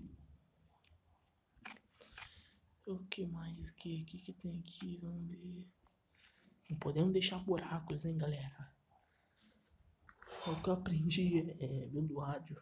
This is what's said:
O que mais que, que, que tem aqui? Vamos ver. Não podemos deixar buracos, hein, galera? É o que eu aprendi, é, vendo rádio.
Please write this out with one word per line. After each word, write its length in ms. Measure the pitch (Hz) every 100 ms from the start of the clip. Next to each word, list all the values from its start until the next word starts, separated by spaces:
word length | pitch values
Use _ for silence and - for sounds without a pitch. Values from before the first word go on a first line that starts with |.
| - - - - _ _ _ _ - - _ _ _ _ _ - - - _ - - - - - - _ _ _ -
O 120 | 185 -
que 160 | - 175
mais 440 | 165 165 165 170
que, 320 | - 175 160 165
que, 120 | 180
que 160 | -
tem 260 | - 175 170
aqui? 380 | 170 - 185 175
Vamos 260 | 170 175 170
ver. 400 | 175 180 175 180 _ _ _ _ _ - _ - - -
Não 80 | 156
podemos 340 | 147 147 185
deixar 280 | 185 - 180
buracos, 680 | 190 170 - 165 - 151 165
hein, 120 | 160
galera? 560 | 151 143 135 - 135 _ _ - _ _ _ _ - _ _ - - _ - - - - -
É 20 |
o 120 | 160
que 80 | 185
eu 40 |
aprendi, 760 | 180 190 160 160 - 180 170 165 -
é, 280 | 131 135 123
vendo 300 | 147 156 143
rádio. 440 | 143 147 - 151